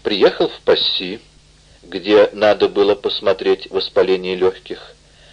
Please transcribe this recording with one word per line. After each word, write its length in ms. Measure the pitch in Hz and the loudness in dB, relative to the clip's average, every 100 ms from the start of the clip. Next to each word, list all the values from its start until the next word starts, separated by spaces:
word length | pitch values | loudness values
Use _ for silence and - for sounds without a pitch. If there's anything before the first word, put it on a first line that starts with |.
приехал 440 | - 101 - - - | -6 2 2 2 -4
в 120 | - | -2
Пасси, 600 | - 82 - - 90 110 _ _ _ _ _ _ | 0 0 0 -4 -6 -10 _ _ _ _ _ _
где 480 | - 95 90 107 104 | -14 -8 2 4 4
надо 360 | 104 104 98 98 | 2 2 2 0
было 260 | 98 101 | 2 0
посмотреть 760 | 101 104 - 104 92 95 95 - | 0 -2 -4 -4 -2 0 -2 -2
воспаление 680 | 95 - - 92 95 92 92 | -8 -4 0 0 0 -2 -2
легких, 580 | 92 - - 90 - - _ _ _ | -2 -2 -10 -16 -18 -20 _ _ _